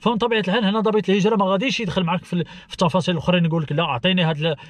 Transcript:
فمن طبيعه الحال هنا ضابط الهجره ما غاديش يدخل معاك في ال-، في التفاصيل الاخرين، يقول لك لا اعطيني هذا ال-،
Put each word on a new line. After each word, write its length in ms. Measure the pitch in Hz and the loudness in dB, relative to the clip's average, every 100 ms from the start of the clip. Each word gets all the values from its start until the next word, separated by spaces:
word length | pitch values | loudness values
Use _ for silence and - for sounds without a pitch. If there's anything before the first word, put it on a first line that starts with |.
فمن 160 | 220 233 | -2 0
طبيعه 240 | 233 220 | 2 0
الحال 240 | 185 202 | 0 0
هنا 160 | 196 220 | 0 0
ضابط 280 | 214 214 190 | 0 0 2
الهجره 280 | 202 208 220 | 2 2 2
ما 80 | |
غاديش 360 | 190 190 254 - | 2 2 0 -2
يدخل 220 | 196 185 | -4 -2
معاك 220 | 170 180 | -2 -4
في 80 | - | -4
ال-، 120 | 175 | -6
في 280 | 156 - - | -6 -10 -16
التفاصيل 420 | - 180 185 170 | -2 0 2 -2
الاخرين، 300 | 165 - 180 | -2 0 0
يقول 180 | 165 165 | 2 0
لك 100 | 147 | -2
لا 100 | 147 | -2
اعطيني 420 | 165 120 185 185 | -2 -2 0 0
هذا 280 | 160 147 160 | 0 -2 -4
ال-، 40 | 147 | -4